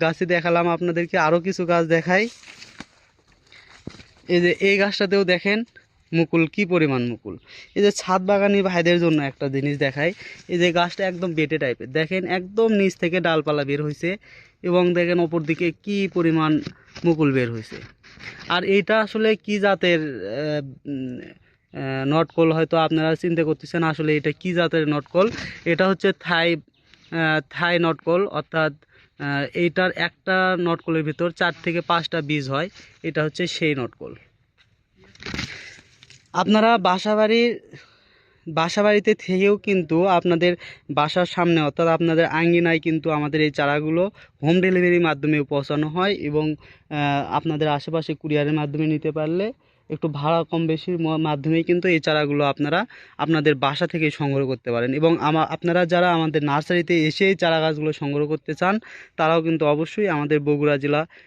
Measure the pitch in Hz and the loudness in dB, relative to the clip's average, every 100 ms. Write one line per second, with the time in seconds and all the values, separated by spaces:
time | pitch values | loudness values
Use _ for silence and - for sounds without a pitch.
0 | 160 165 175 175 170 170 170 170 175 170 | -2 -2 0 0 2 2 2 0 -2 -2
1 | 170 190 156 170 170 185 170 170 165 165 | -2 2 4 2 0 -4 0 2 2 0
2 | 165 185 233 - - - - - - _ | 2 0 0 -6 -20 -20 -20 -20 -20 _
3 | _ _ _ _ _ - - - - - | _ _ _ _ _ -20 -20 -20 -20 -20
4 | - _ - 175 175 - 196 196 196 202 | -20 _ -2 2 2 2 2 2 0 0
5 | 202 202 185 180 202 208 233 - _ _ | 0 0 2 0 0 -2 -4 -12 _ _
6 | _ 160 160 165 160 - 202 175 156 135 | _ 0 2 2 0 0 0 2 2 0
7 | 120 113 104 90 - - - - 202 202 | -2 -4 -10 -14 -16 -20 -10 0 2 2
8 | - 190 185 202 202 202 190 175 170 175 | 0 0 2 2 4 2 2 2 2 4
9 | 170 156 139 - 143 135 143 143 139 135 | 4 2 0 -4 -4 -2 -2 -2 -2 -2
10 | 160 202 - - - 175 175 170 175 - | -4 -4 -12 -18 -6 0 2 2 0 -2
11 | 190 180 180 160 151 156 143 120 123 139 | -4 -4 -4 -2 -2 0 -2 -4 -4 -4
12 | 160 190 185 185 180 208 226 208 196 - | -2 -2 -2 -4 -4 0 2 4 2 0
13 | 175 170 175 160 151 147 139 143 151 147 | -2 0 0 0 0 -2 -2 -4 -4 -6
14 | 170 202 - - - _ 180 175 180 175 | -6 -8 -12 -20 -20 _ 0 2 2 2
15 | 175 175 170 170 151 160 175 160 - 202 | 2 2 0 -2 -2 -2 -4 -4 -6 -4
16 | 196 185 165 160 156 156 - - _ - | -2 0 2 2 2 2 -2 -12 _ -4
17 | 170 160 151 131 123 117 110 - - _ | 0 2 2 2 0 -4 -12 -16 -18 _
18 | - - - - - 175 180 196 175 220 | -20 -20 -20 -14 -4 -2 2 2 2 0
19 | 214 226 220 220 - 208 202 190 180 170 | 0 0 0 0 -2 0 0 2 2 2
20 | 156 123 92 117 151 151 139 131 - 139 | 0 -6 -8 -6 -4 -4 -6 -12 -10 -8
21 | 131 123 - - _ _ _ 151 139 135 | -8 -10 -14 -20 _ _ _ -10 -6 -4
22 | 135 156 160 - 165 160 160 165 160 160 | 0 2 2 2 2 4 2 2 2 2
23 | 160 160 180 170 156 151 151 170 165 156 | 0 0 -2 0 0 -2 -4 -2 -2 0
24 | 156 151 151 147 185 175 165 165 151 147 | 0 0 0 -4 -2 0 0 2 0 -2
25 | 139 170 208 - - - - 170 190 196 | -2 0 0 0 -12 -8 -2 0 2 2
26 | 196 190 165 175 170 165 - _ _ _ | 0 -2 -2 0 0 -2 -6 _ _ _
27 | - 165 160 156 143 135 175 175 170 160 | -10 -2 0 0 -2 -4 0 2 0 -2
28 | - 175 202 151 156 165 156 147 _ _ | 0 0 0 -4 -6 -2 -2 -4 _ _
29 | _ - 143 143 143 165 175 180 185 175 | _ -10 -6 -4 -4 -2 -2 0 -2 -2
30 | 170 - - 185 185 180 175 165 - 160 | -6 -6 -4 0 0 0 0 -2 -2 -2
31 | 156 151 170 165 175 165 - 170 165 170 | -2 -2 -4 -2 -4 -4 -6 -4 -2 -2
32 | 160 165 143 151 131 135 180 - - _ | -2 -6 -2 -4 -2 -4 -6 -10 -20 _
33 | 165 156 151 - 175 - 160 139 117 - | -8 -4 -4 -4 -6 -2 -2 -2 -4 -8
34 | - - _ _ _ _ _ _ _ _ | -18 -18 _ _ _ _ _ _ _ _
35 | - - - - - - - - _ _ | -20 -20 -14 -10 -12 -14 -20 -20 _ _
36 | - - _ 156 185 214 220 233 180 185 | -20 -20 _ -2 2 4 6 4 4 0
37 | 208 214 214 226 240 220 - - - _ | 0 2 2 4 2 -2 -10 -20 -20 _
38 | _ _ _ _ - 160 165 208 208 208 | _ _ _ _ -8 -2 -2 2 2 4
39 | 202 208 - 185 196 208 - 196 160 160 | 2 0 0 2 2 2 0 -2 0 2
40 | 190 175 175 170 175 175 - - - 147 | 4 2 2 2 2 0 -6 -16 -6 -2
41 | 147 180 175 - 175 165 147 - 165 160 | 0 0 -2 0 2 2 2 0 2 2
42 | 165 165 165 156 170 170 170 165 165 160 | 2 2 2 2 2 2 2 0 0 -2
43 | 160 151 147 156 151 143 143 147 156 165 | -2 -2 -2 0 0 0 0 0 0 -2
44 | 190 - - _ 143 175 185 185 180 175 | -2 -6 -20 _ 0 2 2 2 2 2
45 | 165 143 147 151 139 147 139 147 151 160 | 2 0 0 0 0 -4 -2 -2 -2 -2
46 | 190 202 147 147 156 151 - - - 151 | -2 -2 -4 -2 -2 -6 -12 -20 -10 -4
47 | 143 143 127 117 160 151 156 143 151 160 | -2 -2 -2 -4 -2 -2 0 -2 -2 -6
48 | 156 151 156 147 147 151 151 147 156 151 | -4 -6 -2 0 0 -2 -2 -2 -2 -2
49 | 156 156 156 175 208 269 _ _ - 151 | -2 -4 -4 -2 -4 -8 _ _ -12 -6
50 | 165 143 147 165 165 170 165 160 - 175 | -6 -4 0 0 0 -2 0 -2 -4 -4
51 | 160 160 160 147 147 165 165 175 180 165 | -2 -2 -2 -2 0 0 2 0 2 0
52 | - 151 147 143 143 135 147 170 233 - | 2 0 0 0 0 0 0 0 -2 -8
53 | - - 151 160 151 143 139 139 170 175 | -16 -6 0 2 2 2 0 -2 -4 -2
54 | 156 - 143 139 135 127 - 117 123 135 | -2 -2 -2 0 -2 -4 -4 -2 -2 0
55 | 160 165 147 160 156 156 170 175 175 175 | 2 2 2 0 0 -2 0 0 2 2
56 | 180 170 160 151 147 143 151 175 165 175 | 2 2 2 0 0 0 0 0 0 0
57 | 156 - 196 196 175 160 160 151 156 151 | 0 2 2 2 2 2 0 -2 -4 -4
58 | 143 143 147 156 - 156 180 208 - - | -4 -2 -2 -4 -6 -4 -2 -2 -4 -20
59 | - - 160 165 165 165 151 151 160 - | -12 -2 2 2 2 0 2 0 -2 -2
60 | 208 156 147 151 143 147 147 143 143 147 | -2 -2 0 0 2 0 2 0 0 -2
61 | 165 - | -2 -10